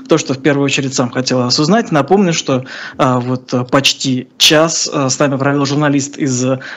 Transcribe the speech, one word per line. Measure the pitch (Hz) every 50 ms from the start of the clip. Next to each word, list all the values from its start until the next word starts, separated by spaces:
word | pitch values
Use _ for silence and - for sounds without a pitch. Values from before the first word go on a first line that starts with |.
| - -
то, | 170 147
что | - - 131
в | 131
первую | - 156 139 139 143
очередь | 135 - 151 139 131 131
сам | - 127 120
хотел | - 131 127 - 127 127
вас | 120 123 120 -
узнать. | 151 151 202 233 226 -
Напомню, | 160 147 139 - 185 208 196 170 160
что, | - - - 135 127 131 - - - - - - -
а, | 147 127 127 123
вот, | 120 127 127 127 - - 131
э, | 123 123
почти | - - 139 139 - - - - 135 127 127 - - _ -
час, | - - 160 151 160 175 - - - - -
э, | 151 139 127
с | 113 -
нами | 151 135 139 -
провел | 135 143 143 143 139
журналист | 139 143 147 151 143 143 139 135 - - -
из, | 156 135 127 123 127
э, | 127 131 131 - - -